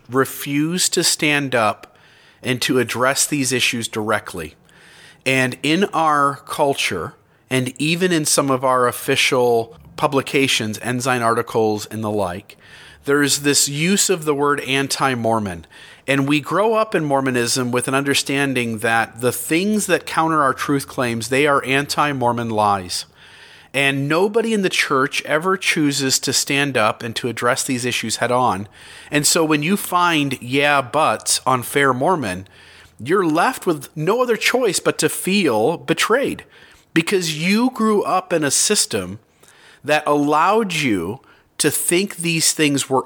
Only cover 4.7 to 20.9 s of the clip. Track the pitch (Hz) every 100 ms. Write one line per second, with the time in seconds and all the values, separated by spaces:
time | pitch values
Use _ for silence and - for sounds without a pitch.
4.7 | - - - - - 131 131 127 127 143
5.7 | 165 196 151 160 147 139 139 - - 147
6.7 | 135 - 90 95 - _ _ _ 131 127
7.7 | - 151 170 185 165 151 - 143 127 131
8.7 | 127 123 - - 131 - 131 123 117 113
9.7 | - - - 147 135 - 147 135 - 110
10.7 | 104 113 123 131 127 117 117 113 117 110
11.7 | 107 - 110 110 107 92 92 - - -
12.7 | - - - - 143 143 139 143 135 -
13.7 | 143 170 202 - 180 151 139 143 143 -
14.7 | 139 135 - 139 123 113 113 101 85 -
15.7 | - - - - 139 135 147 131 165 220
16.7 | 220 220 180 151 139 135 123 120 135 123
17.7 | 123 131 135 139 135 - 139 139 127 117
18.7 | 110 113 113 110 113 123 - - 160 202
19.7 | 214 196 160 - - 160 160 139 127 -
20.7 | 139 135